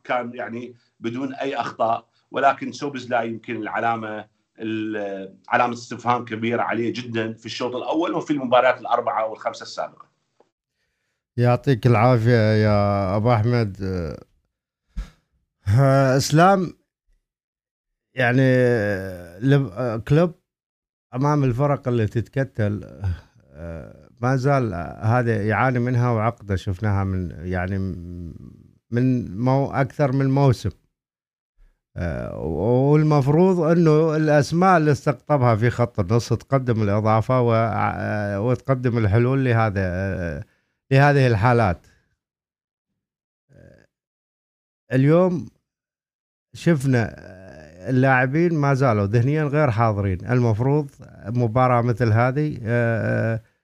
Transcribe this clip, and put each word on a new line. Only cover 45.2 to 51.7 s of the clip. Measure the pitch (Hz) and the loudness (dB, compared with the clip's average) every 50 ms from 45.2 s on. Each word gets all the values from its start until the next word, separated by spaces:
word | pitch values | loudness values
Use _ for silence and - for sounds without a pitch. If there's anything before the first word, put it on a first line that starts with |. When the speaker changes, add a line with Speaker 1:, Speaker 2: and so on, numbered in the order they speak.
| 185 180 180 151 110 117 - _ _ _ _ _ _ _ _ _ _ _ _ _ _ _ _ _ _ _ - | 4 2 0 -2 -8 -10 -16 _ _ _ _ _ _ _ _ _ _ _ _ _ _ _ _ _ _ _ -16
Speaker 2:
شفنا، | - - 165 170 139 135 139 127 120 110 - - - | -4 0 0 0 2 2 0 0 0 0 -2 -6 -12
آه، | 87 92 95 92 95 92 67 80 78 76 80 90 92 107 | -18 -20 -20 -20 -20 -20 -20 -20 -20 -20 -20 -12 -6 -2
اللاعبين | 131 127 131 135 131 127 131 131 135 160 175 175 165 | 2 2 4 4 4 4 2 2 2 2 0 2 2
ما | 151 143 139 139 | 0 2 2 2
زالوا | 123 139 131 110 104 101 | 2 2 2 2 2 2
ذهنيا | 98 107 120 117 139 147 156 156 | 2 2 2 2 2 0 0 0
غير | 143 131 151 151 131 | 0 0 2 2 2
حاضرين. | 104 110 117 113 104 101 98 101 92 87 101 - | 2 2 2 2 2 0 0 -2 -2 -2 -2 0
المفروض | 123 127 120 117 110 101 123 135 143 151 147 139 - - - - - - - 101 | 0 2 2 2 2 2 0 0 0 0 -2 -4 -10 -20 -20 -20 -20 -16 -10 -6
مباراة | 117 123 123 113 107 127 127 127 | -2 0 0 0 2 2 2 4